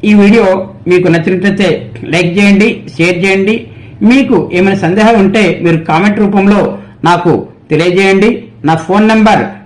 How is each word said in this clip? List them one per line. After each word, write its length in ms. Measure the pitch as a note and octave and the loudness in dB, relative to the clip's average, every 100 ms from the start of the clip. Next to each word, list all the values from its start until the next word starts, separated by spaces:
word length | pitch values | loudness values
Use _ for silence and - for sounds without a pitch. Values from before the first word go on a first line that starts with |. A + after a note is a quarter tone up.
ఈ 100 | A3 | 2
వీడియో 540 | G#3 G3+ A3+ G3 F#3+ - - - | 4 4 4 2 0 -4 -12 0
మీకు 200 | F3+ F3+ | 0 2
నచ్చినట్లయితే 840 | E3 D#3+ F3+ G3 G3 F#3+ D3+ - - | 0 0 -2 -2 -2 -2 -2 -8 -14
లైక్ 340 | - E3 F3 F3 | -6 -2 -2 0
చేయండి, 440 | G3+ G3 A3 - - - | 2 2 2 -2 -12 -4
షేర్ 260 | E3+ F3 | -2 0
చేయండి. 420 | G3 F#3+ G3 A#3 - - - - | -2 0 0 -4 -6 -20 -20 -2
మీకు 480 | G#3 C4 C4 G#3+ D3+ | 2 2 2 0 -2
ఏమైనా 260 | F3 G3 G3 | -2 0 0
సందేహాలు 380 | E3 F#3+ A3 A#3 | -2 0 2 2
ఉంటే 420 | G3 G#3 F#3+ D#3+ | 2 0 -2 -2
మీరు 140 | E3+ D#3+ | -2 -2
కామెంట్ 440 | - D#3+ G3+ G#3 | -2 -2 0 0
రూపంలో 580 | G#3 G3 G3 G3+ C#3+ - - - | 0 0 2 0 0 -6 -16 -6
నాకు 420 | D#3+ E3+ F3 A#2+ - - _ | -2 0 0 -2 -4 -18 _
తెలియజేయండి. 760 | D3+ F3 F3+ G3 G3 G#3+ A#3+ - - | -2 0 0 2 2 2 -2 -8 -8
నా 120 | D3+ D#3+ | -4 -4
ఫోన్ 320 | - G3 G#3+ | -2 0 2
నంబర్ 360 | A3 G#3 F#3 - - | 2 2 2 -2 -10